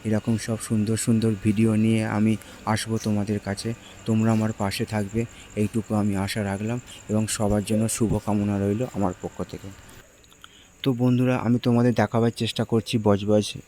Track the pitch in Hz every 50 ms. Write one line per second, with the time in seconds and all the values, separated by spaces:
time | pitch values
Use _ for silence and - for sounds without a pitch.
0 | - 110 107 107 - - 113 107 - - 113 107 - - 117 107 104 104 113 107
1 | - - 117 110 110 113 110 98 - 107 104 104 110 113 110 107 110 110 113 110
2 | 110 110 110 104 107 110 110 107 - - - - - 107 110 110 - 110 113 110
3 | - 110 104 104 101 104 107 101 - 98 101 - - 113 117 - - - - -
4 | - - 113 110 110 113 113 110 110 107 107 - 107 98 98 - 117 - 113 107
5 | 101 98 104 113 117 - - - - - - 104 107 101 - 117 104 - 110 104
6 | 101 104 98 98 98 98 - 117 104 101 98 98 107 110 120 123 - - - -
7 | - - 107 107 110 104 - - 110 101 104 101 101 - 110 107 113 110 - -
8 | 120 101 104 107 - - 104 104 104 101 101 98 98 101 101 107 127 123 - 95
9 | 101 92 92 - - 87 - - 92 - - 90 - 98 98 - - - - -
10 | - _ - _ - _ - _ - - - - - - - _ - 143 127 117
11 | 123 127 123 123 127 127 127 120 - 110 120 120 - 123 120 117 120 123 113 -
12 | 107 - - 117 113 117 113 - 113 107 - - 117 - - 113 - - - 117
13 | 104 107 101 98 101 101 104 107 104 - - - -